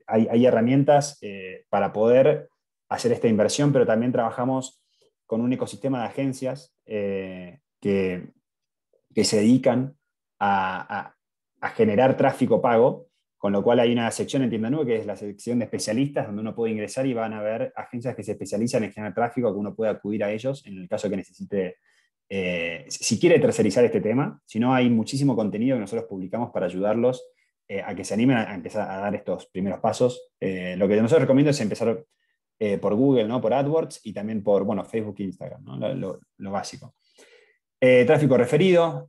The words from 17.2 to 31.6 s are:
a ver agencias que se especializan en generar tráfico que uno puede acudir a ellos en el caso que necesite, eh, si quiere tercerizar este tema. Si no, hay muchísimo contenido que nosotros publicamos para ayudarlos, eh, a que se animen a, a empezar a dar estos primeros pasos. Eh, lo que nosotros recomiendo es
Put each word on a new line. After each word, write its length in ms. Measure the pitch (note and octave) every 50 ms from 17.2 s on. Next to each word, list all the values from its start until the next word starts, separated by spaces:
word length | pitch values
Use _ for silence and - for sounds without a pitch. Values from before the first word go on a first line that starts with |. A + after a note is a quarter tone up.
| A2 A2 A2
a 80 | G#2+ G#2
ver 280 | G#2+ A2 A#2 B2+ C3 -
agencias 400 | - G#2+ - - A#2+ A#2+ C3 A2+
que 80 | - G2+
se 80 | G2+
especializan 520 | G#2 - - - - G2+ A2+ A#2+ - A#2+ A2
en 80 | G2
generar 220 | - - G#2+ G#2 F#2
tráfico 400 | - A#2 A#2+ - B2+ A#2+ A2+ F#2+
que 60 | G2+
uno 160 | G#2 G#2 F#2
puede 160 | - A2+ G#2+
acudir 320 | G2 - - G2+ G#2 G#2+ G#2+
a 80 | G2+
ellos 340 | G#2+ A2 A#2 C3 C#3 C#3 -
en 140 | G#2+ G2 F#2+
el 100 | F#2 F2
caso 180 | - G2+ - G2+
que 100 | G2+ G2
necesite, 600 | G2 - _ - G2 F#2 - G2+ F#2 F2+ F2+ - _ _ _ _ _ _ _ _ _ _
eh, 580 | G2 G2 F#2 F2+ F2+ E2+ E2+ E2+ E2+ D#2 C#2+ -
si 320 | - - - - - -
quiere 180 | - F3 F3 C#3
tercerizar 480 | A2 A2 A2 - G#2+ G#2 F#2+ B2+ A#2+
este 160 | A2 - G#2+
tema. 400 | F2+ - A2 C3 D3 G3+ - - _
Si 160 | _ - A2
no, 140 | A#2 B2+ C3
hay 160 | B2+ B2 B2
muchísimo 460 | A#2+ A2 A2 - - C3+ C#3+ C#3 A#2+
contenido 420 | A2+ A2 G2+ F#2 G#2 A#2 C3 C3+ A#2+
que 40 |
nosotros 260 | G#2 G2 A2+ A2+ A2 -
publicamos 400 | G2+ F#2+ F#2 F#2 G#2 A2+ B2 A#2+
para 140 | - G2 F#2
ayudarlos, 640 | F2+ F2 F#2 G2 G#2 G#2+ A#2 A#2 B2+ C3 B2+ - - _ _ _ _ _ _ _ -
eh, 160 | G#2 G2 -
a 80 | - -
que 100 | F2 F#2+
se 120 | - G2
animen 220 | G#2 A#2 C3 C3+ A#2
a, 120 | G#2+ -
a 60 | G2+
empezar 340 | F#2 - - - A2 G2+ G2
a 80 | F#2+ F#2+
dar 160 | G2 G#2 G2
estos 320 | G2+ - - F#2 E2+ -
primeros 340 | - - F#2+ F#2 G2 F#2 -
pasos. 500 | - A2+ G#2+ - B2+ B2 B2 - - _ _ _
Eh, 360 | - F#2+ F#2+ F#2 F2+ F2+ F2+
lo 120 | F2+ G2+ F#2+
que 80 | G#2
nosotros 260 | G#2+ A2+ A2+ D3+ E3
recomiendo 300 | C#3 - C3 C3+ F3+ D3+
es 100 | C#3+ -